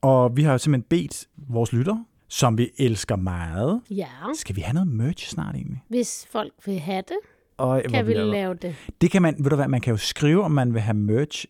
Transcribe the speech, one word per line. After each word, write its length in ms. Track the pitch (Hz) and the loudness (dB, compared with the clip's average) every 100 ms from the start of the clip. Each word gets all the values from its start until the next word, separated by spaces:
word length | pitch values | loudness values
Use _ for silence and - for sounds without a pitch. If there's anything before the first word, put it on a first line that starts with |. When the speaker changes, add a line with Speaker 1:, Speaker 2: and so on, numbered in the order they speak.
Speaker 1:
Og 360 | 135 131 123 123 | 6 6 6 4
vi 60 | |
har 80 | 151 | 4
jo 60 | 127 | 4
simpelthen 300 | - 139 110 | 2 0 2
bedt 380 | 170 143 - - - | 0 0 -8 -16 -20
vores 360 | 143 117 117 | -6 -2 0
lyttere, 320 | 117 139 220 233 _ _ | 0 0 -2 -6 _ _
som 300 | - 131 113 | 0 2 2
vi 120 | 123 - | 0 0
elsker 380 | 131 110 - 101 | 0 0 -2 -2
meget. 680 | 90 87 82 82 123 220 - | -2 -4 -4 -2 -2 -2 -4
Speaker 2:
Ja. 180 | 196 160 127 180 311 | -8 -8 -10 -10 -8
Speaker 1:
Skal 200 | - 98 | -6 -8
vi 60 | |
have 120 | 80 | -2
noget 140 | 143 185 | 0 0
merch 420 | 113 120 190 - | 0 -2 -4 -8
snart 260 | - - - | -8 -8 -8
egentlig? 280 | - 131 _ | -8 -12 _
Speaker 2:
Hvis 400 | 240 240 - - | -4 -4 -6 -8
folk 220 | 233 175 _ - | -8 -8 _ -8
vil 140 | 196 | -6
have 240 | 156 190 190 | -4 -6 -6
det. 100 | 370 - _ _ - | -10 -10 _ _ -4
Speaker 1:
Øj, 240 | 131 131 | 0 0
hvor 80 | 180 | 0
Speaker 2:
Kan 180 | 117 107 | -2 0
vi 40 | |
Speaker 1:
bliver 120 | 107 - | 0 0
der 60 | |
Speaker 2:
lave 220 | 202 190 | -2 -2
det? 220 | 180 180 151 - - | -6 -8 -10 -14 0
Speaker 1:
Det 100 | 175 | 2
kan 100 | 196 | 4
man, 140 | 170 147 | 4 2
ved 100 | 139 | 2
du 60 | 147 | 2
hvad, 120 | 135 | 2
man 140 | 131 | 0
kan 100 | 120 | 2
jo 60 | 110 | 0
skrive, 460 | - - 147 165 | -2 0 4 4
om 80 | 190 | 4
man 220 | 147 123 | 2 2
vil 80 | 117 | 0
have 120 | 110 107 | 0 0
merch 480 | 104 110 147 - - | 2 2 0 -6 -14